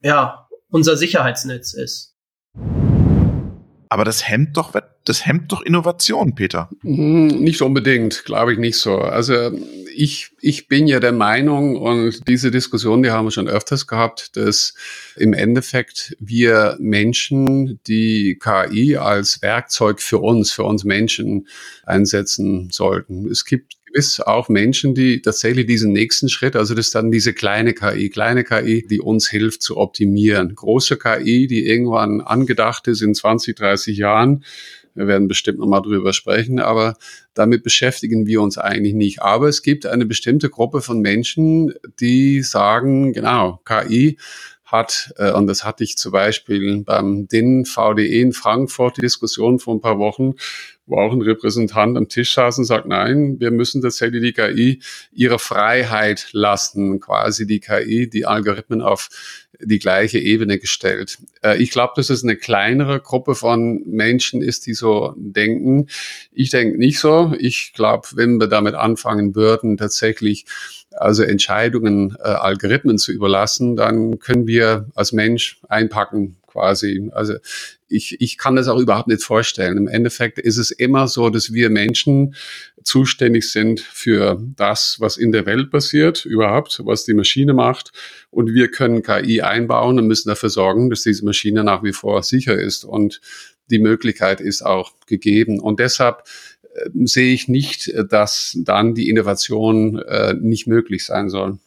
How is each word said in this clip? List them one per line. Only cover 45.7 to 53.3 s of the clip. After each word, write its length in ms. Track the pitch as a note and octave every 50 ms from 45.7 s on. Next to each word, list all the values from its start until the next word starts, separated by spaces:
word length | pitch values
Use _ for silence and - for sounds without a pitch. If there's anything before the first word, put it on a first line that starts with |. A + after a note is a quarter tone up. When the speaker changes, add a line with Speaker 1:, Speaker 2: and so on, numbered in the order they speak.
| - - A2+
Speaker 3:
ich 120 | G#2+ -
zum 140 | - - G2
Beispiel 720 | F#2+ G2 G2 G#2+ G#2+ - _ - G#2 G2+ G2 G2+ G2+ G#2 G2+
beim 440 | - - G2+ G2+ G2 G2+ G2+ G2+
din 380 | - - A2+ A2+ B2 C3 C3 B2
V 280 | - - A#2 A2+ G#2+ G#2+
D 120 | G#2 G#2
E 160 | G#2 A2 A#2
in 120 | B2 B2+ B2
Frankfurt, 640 | - - A2+ A2 B2 C3+ B2+ - - B2 B2 -
die 40 | -
Diskussion 580 | B2 B2 - - A#2 A2 - - A2 A#2+ B2+ B2
vor 160 | - A#2+ A2+
ein 60 | G#2+
paar 160 | - A#2 G#2+
Wochen, 360 | G2+ G#2 G#2+ - - C3+ C3 C3 - - - - - - - - _ _
wo 120 | - -
auch 160 | - G2+ A2 B2
ein 80 | C3
Repräsentant 760 | G#2+ G#2+ A2+ A2 - A2 G#2+ A#2+ A2+ G#2 - A2 G#2+ A#2 B2
am 140 | B2 A2 -
Tisch 240 | - B2 A#2+ - -
saß 240 | - B2 B2 A#2+
und 80 | C3 B2+
sagt, 200 | A2 A#2 A2 -
nein, 520 | G2 F#2+ F#2+ G2+ A#2 C3 D3 D3 C#3